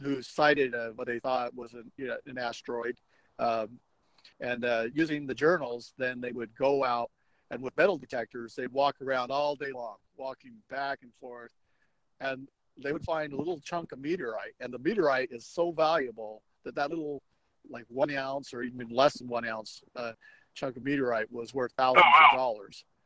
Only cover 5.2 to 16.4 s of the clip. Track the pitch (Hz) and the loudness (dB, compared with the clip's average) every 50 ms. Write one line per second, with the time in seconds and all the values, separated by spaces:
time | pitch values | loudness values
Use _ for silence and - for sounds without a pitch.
5.2 | 147 135 - - 147 160 180 165 139 120 120 120 117 - - - 131 127 127 123 | -4 -6 -2 2 4 4 4 4 0 -4 -8 -8 -10 -12 -8 -4 -4 -4 -4 -4
6.2 | 123 123 123 123 117 110 - - 139 139 139 139 135 127 120 120 117 - _ _ | -6 -6 -6 -6 -8 -8 -2 2 2 4 4 4 2 2 0 0 -2 -4 _ _
7.2 | _ _ _ _ _ - - 120 131 127 - - 160 202 185 143 127 - - 123 | _ _ _ _ _ -10 -8 -8 -8 -2 2 4 4 4 4 2 -4 -6 -6 -6
8.2 | 117 - - 123 117 113 - - 127 123 123 135 139 143 135 - 135 131 131 127 | -6 -6 -8 -10 -12 -10 -8 -6 -6 -2 2 2 2 2 2 0 -2 -2 0 0
9.2 | 123 123 135 143 147 147 147 139 147 135 131 123 120 113 101 95 _ _ _ - | 0 0 0 0 0 0 -2 -4 -6 -8 -8 -8 -10 -12 -12 -14 _ _ _ -10
10.2 | 131 131 131 - - 127 117 110 - - 135 135 139 139 139 - 131 120 117 - | -10 -10 -10 -12 -16 -20 -20 -20 -16 -10 -6 -4 -4 -4 -4 -6 -10 -18 _ -18
11.2 | 135 127 123 120 117 117 _ _ _ _ _ _ _ _ _ _ _ _ _ - | -16 -14 -14 -14 -16 -18 _ _ _ _ _ _ _ _ _ _ _ _ _ -8
12.2 | - 135 135 131 135 - _ _ _ _ _ - 143 139 151 156 147 - 165 156 | -6 -6 -6 -6 -10 -16 _ _ _ _ _ -10 -6 -6 -4 -4 -4 -4 -2 -2
13.2 | 151 147 139 135 147 170 180 147 - - 175 170 165 - 135 127 139 147 175 175 | -4 -4 -4 -4 -4 -4 -4 -6 -6 -6 -6 -6 -6 -8 -12 -8 -4 -4 -4 -2
14.2 | 139 117 110 98 101 110 - - 127 123 123 120 127 165 233 208 165 143 135 131 | -4 -4 -6 -6 -8 -10 -12 -10 -10 -10 -8 -4 -2 0 2 4 4 4 4 2
15.2 | 127 - 123 117 - - - 175 170 175 165 156 160 156 165 160 131 120 110 113 | 0 -2 -6 -10 -14 -6 -2 -2 0 0 2 2 4 4 4 2 0 -2 -6 -10
16.2 | 110 107 107 107 | -12 -12 -12 -16